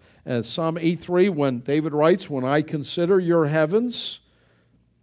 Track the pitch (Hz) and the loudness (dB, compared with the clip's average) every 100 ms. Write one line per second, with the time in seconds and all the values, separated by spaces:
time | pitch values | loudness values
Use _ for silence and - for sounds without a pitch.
0 | _ _ - 123 107 - 165 165 170 165 | _ _ -6 -4 -4 -4 -2 0 -2 -2
1 | - 180 202 156 139 120 117 147 151 147 | -2 2 2 2 -2 -2 -2 -2 0 2
2 | 156 185 - 139 127 147 151 156 131 - | 4 2 0 -4 0 0 0 -6 -6 -4
3 | 170 196 170 170 147 156 156 208 247 233 | 2 2 4 2 2 2 2 0 -2 -6
4 | - - _ _ _ _ _ _ _ _ | -10 -12 _ _ _ _ _ _ _ _